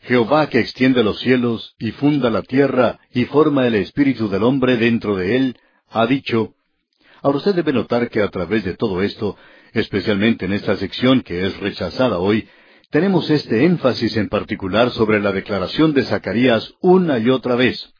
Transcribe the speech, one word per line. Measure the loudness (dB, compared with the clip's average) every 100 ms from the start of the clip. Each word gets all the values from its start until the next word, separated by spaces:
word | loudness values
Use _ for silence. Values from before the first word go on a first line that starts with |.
Jehová | 0 0 2 2 2
que | 0
extiende | -2 0 2 2
los | 0 -2
cielos, | 0 0 0 -4 -8 _
y | -8
funda | -2 0 2 0
la | -2
tierra, | -2 0 2 2 0 -2 _
y | -4 0
forma | 2 2 2 0
el | 0
espíritu | -2 0 0 0 -2
del | 0
hombre | 0 2 0 2
dentro | 2 0 -2 -2
de | 0 0
él, | -2 -4 _ _ _
ha | -2 0
dicho". | 0 -2 -2 -4 _ _ _ _ _ _ _
Ahora | -2 0
usted | 0 0
debe | 0
notar | -2 -2 -2 -2
que | -2
a | -2
través | -4 -2 -2
de | -2 -4
todo | -4 -2
esto, | -4 -4 -8 -8 -20 -20 _
especialmente | -6 -4 -4 -2 0 0 0 -4
en |
esta | -4 -2 -4
sección | -4 -2 2 2
que | 0 -4 -4
es | -4
rechazada | -8 -6 -8 -2 -2 0
hoy, | 0 0 -4 _ _ _ _
tenemos | 0 2 0 2
este | -2 0 2 2
énfasis | 2 0 0 -2 -2
en | -2
particular | -4 -4 -6 -2 2 0
sobre | 2 0 2
la | 0
declaración | -2 -4 -6 -4 0 2
de | 2
Zacarías | 0 -4 -2 0 2 2 -2 _
una | 4 4 4 0
y | 2
otra | 0 0 0
vez. | 0 0 -14